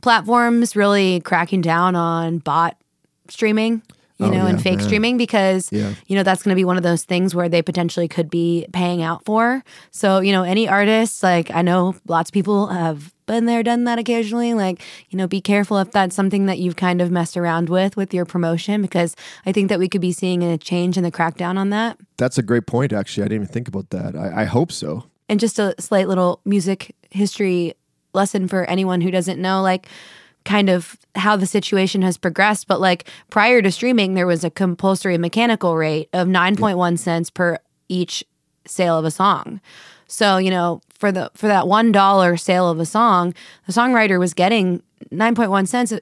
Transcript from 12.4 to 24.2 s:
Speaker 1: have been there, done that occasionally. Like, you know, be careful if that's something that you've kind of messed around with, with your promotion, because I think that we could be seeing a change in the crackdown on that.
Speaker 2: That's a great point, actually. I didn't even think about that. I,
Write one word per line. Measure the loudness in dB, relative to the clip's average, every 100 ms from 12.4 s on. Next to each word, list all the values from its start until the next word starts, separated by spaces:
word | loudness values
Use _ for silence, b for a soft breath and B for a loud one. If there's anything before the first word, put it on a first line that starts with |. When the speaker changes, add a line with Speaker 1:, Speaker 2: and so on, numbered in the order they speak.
| 0 0 0
Speaker 1:
have | -2 -4 -6 -12 _ -6
been | -2 0
there, | 0
done | 0 0 0
that | -2
occasionally. | -2 -2 -2 -2 -2
Like, | -2 -2 -4 B B B
you | -6
know, | -4
be | -4
careful | 0 0 2 0
if | 0
that's | 0 0 0
something | 0 0 0
that | 0
you've | -4 -2
kind | -2 0
of | 0
messed | 0 -2 -2
around | -2 0 0
with, | 0 0 -2
with | -4
your | -4 -4
promotion, | -2 -2 -2 -2 -2
because | -2 -2 -2 -4 B B -2
I |
think | 0 0
that | 0
we | 0
could | 0
be | -2
seeing | -2 -2 0
a | 0 -2
change | -2 -2 0 0
in |
the | -2
crackdown | -2 -4 -4 -6 -2
on | -2
that. | -2 -4 -6 -20 -4
Speaker 2:
That's | -2 -2
a |
great | 0 0 0
point, | -2 -2
actually. | -2 -4 -4
I | -4
didn't | -4
even | -6
think | -8 -8
about | -10 -8
that. | -8 -8
I, | -8